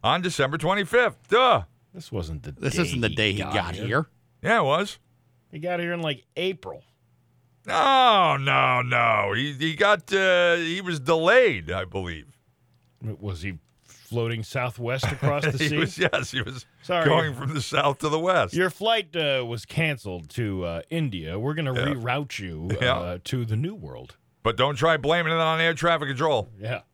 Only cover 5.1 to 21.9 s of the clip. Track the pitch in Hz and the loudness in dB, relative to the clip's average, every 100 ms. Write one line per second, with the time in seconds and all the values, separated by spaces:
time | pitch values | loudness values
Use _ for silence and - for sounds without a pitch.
5.1 | _ _ _ _ 160 170 175 170 175 160 | _ _ _ _ -10 -6 -4 -4 -4 -4
6.1 | 135 _ - 180 185 - 71 _ _ _ | -6 _ -6 -4 -4 -12 -14 _ _ _
7.1 | _ _ _ _ _ - 160 - 269 254 | _ _ _ _ _ -6 0 4 4 6
8.1 | 208 175 143 135 135 131 123 123 123 117 | 6 4 2 2 2 4 2 2 2 4
9.1 | 107 101 104 143 135 156 156 202 208 - | 4 2 -2 -4 -4 -4 0 2 2 0
10.1 | 196 190 180 175 170 165 175 185 160 131 | 0 4 4 4 2 0 -4 -4 -4 0
11.1 | 165 165 240 240 113 78 90 92 98 90 | 2 6 6 6 2 -4 -6 -4 -6 -6
12.1 | 82 - _ _ _ _ _ _ _ 113 | -8 -14 _ _ _ _ _ _ _ -12
13.1 | 101 101 90 95 82 _ _ _ - - | -8 -8 -8 -8 -10 _ _ _ -20 -8
14.1 | 117 117 117 107 135 123 117 117 127 - | -4 -4 -4 -6 -6 -6 -6 -6 -4 -4
15.1 | 147 143 143 147 135 151 147 185 - 180 | -2 -2 0 0 0 0 0 -2 0 0
16.1 | - - 131 - 131 - _ - 175 160 | 0 -4 -6 -6 -8 -16 _ -4 0 4
17.1 | 160 160 123 135 151 - 147 143 135 156 | 4 2 -4 -4 -4 -2 0 0 2 4
18.1 | 151 170 180 98 160 185 - 214 226 175 | 4 6 4 2 2 0 0 0 2 0
19.1 | 165 151 135 120 117 - - 160 135 104 | -2 0 0 -2 -6 -6 -2 0 -2 -6
20.1 | 90 78 - 110 95 87 85 - 165 151 | -8 -8 -4 -2 -2 -4 -6 -6 -4 -2
21.1 | 95 78 92 127 156 147 127 143 | -4 -6 -6 -4 -4 -4 -2 -2